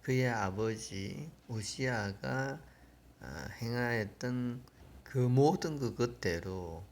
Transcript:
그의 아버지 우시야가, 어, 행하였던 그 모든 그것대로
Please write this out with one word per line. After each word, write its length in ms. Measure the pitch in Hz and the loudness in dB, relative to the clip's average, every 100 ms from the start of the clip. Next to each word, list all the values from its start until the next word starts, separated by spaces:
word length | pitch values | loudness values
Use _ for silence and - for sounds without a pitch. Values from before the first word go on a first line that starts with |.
그의 260 | - 127 127 | 2 4 4
아버지 1040 | 117 98 95 110 110 - 98 98 - 156 - - | 2 0 2 0 0 -6 -6 -6 -6 -10 -14 -8
우시야가, 1120 | 110 98 - 131 117 101 98 131 131 135 147 - - - - - - | -6 -6 -2 0 0 -2 -4 -2 -2 -2 -6 -12 -20 -20 -20 -20 -16
어, 40 | 62 73 - - | -12 -10 -10 -8
행하였던 1000 | 117 120 120 117 101 - 123 123 123 120 - - - - - | -4 0 2 2 0 -4 -4 -2 -2 -6 -12 -20 -20 -20 -4
그 140 | 131 | 2
모든 600 | 123 127 143 185 170 147 | 6 8 8 6 0 -2
그것대로 1040 | 120 101 120 123 95 85 95 92 87 82 95 | -4 0 0 2 0 0 -2 -6 -6 -10 -12